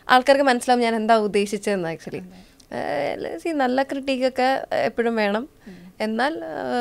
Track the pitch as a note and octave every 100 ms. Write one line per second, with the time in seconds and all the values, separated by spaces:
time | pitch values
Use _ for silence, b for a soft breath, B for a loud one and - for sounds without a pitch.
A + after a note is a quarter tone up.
0 | - B3+ B3+ C#4 C#4 B3 B3+ B3 A#3 A3+
1 | G#3+ A3+ G#3 G3+ G3+ G#3 G#3+ G3+ E3 D#3+
2 | - - F#3 F#3 F#3+ - - - - -
3 | - - - E4+ E4+ D4+ B3+ B3+ C#4 C#4
4 | C4+ C4 B3+ C4 B3+ C4+ - - - A3
5 | A#3 A3+ G#3 G#3 C#4 _ - F3+ F3+ -
6 | A3 A3 C4+ E4 D#4+ D4+ B3+ B3